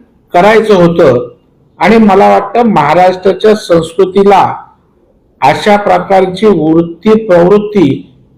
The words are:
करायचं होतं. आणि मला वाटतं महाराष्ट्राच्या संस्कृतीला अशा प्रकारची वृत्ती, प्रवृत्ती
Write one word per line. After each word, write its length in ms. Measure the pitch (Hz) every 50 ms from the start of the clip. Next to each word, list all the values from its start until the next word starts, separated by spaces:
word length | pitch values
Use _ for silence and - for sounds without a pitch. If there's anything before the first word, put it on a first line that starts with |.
| _ _ _ _ _ _ -
करायचं 400 | 175 190 208 226 214 220 214 202
होतं. 520 | 180 175 170 170 170 165 135 120 - - - - _ _ _ _ _ _ _ _ -
आणि 180 | 160 190 226
मला 320 | 226 220 202 190 196 202 202
वाटतं 340 | 202 196 202 - - 233 240
महाराष्ट्राच्या 920 | 220 180 156 143 147 156 175 185 185 180 185 - 196 185 - - 214 208
संस्कृतीला 1000 | 214 - - 175 165 160 - - - 190 185 185 202 190 202 196 175 135 - - - - - _ _ _ _ _ _ _ _ _ _ _ _ _ -
अशा 360 | 127 139 156 - - 214 202
प्रकारची 680 | 202 - 190 185 175 175 - 190 190 190 185 180 - 220
वृत्ती, 800 | 214 196 160 151 160 160 170 170 170 - - - 214 220 220 220
प्रवृत्ती 880 | - 175 170 170 180 208 208 208 - - 196 156 - - - - - _ _ _ _ _